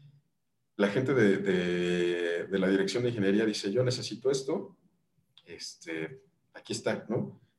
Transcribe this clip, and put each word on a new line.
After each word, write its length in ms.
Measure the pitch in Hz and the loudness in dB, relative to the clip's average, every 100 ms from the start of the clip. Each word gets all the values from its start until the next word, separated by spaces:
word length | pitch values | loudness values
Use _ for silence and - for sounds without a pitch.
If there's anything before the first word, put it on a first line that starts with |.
| - - _ _ _ _ _ - | -20 -20 _ _ _ _ _ 0
La 140 | 101 | 0
gente 240 | 131 127 | 2 2
de, 240 | 131 104 95 | 4 4 4
de, 1120 | 98 90 90 90 90 90 87 87 87 85 85 | 2 0 0 0 0 2 0 0 -2 -2 -2
de 120 | 95 | 0
la 80 | 92 | 4
dirección 340 | 98 95 120 | 4 2 0
de 60 | 120 | -2
ingeniería 360 | 110 95 101 113 | 0 2 2 2
dice, 260 | 104 101 | 0 0
"Yo 120 | 110 | 2
necesito 460 | 123 113 - 107 131 | 2 0 -6 -4 -2
esto, 480 | 139 135 180 - - _ _ _ _ _ _ 85 | 0 -2 -6 -6 -16 _ _ _ _ _ _ -20
este, 760 | 85 - - 85 80 78 - _ _ _ | -16 -16 -14 -10 -8 -8 -12 _ _ _
aquí 200 | - - | -20 -10
está", 320 | 117 113 104 - | -6 -4 -4 -4
¿no? 320 | 113 - - _ | -4 -4 -10 _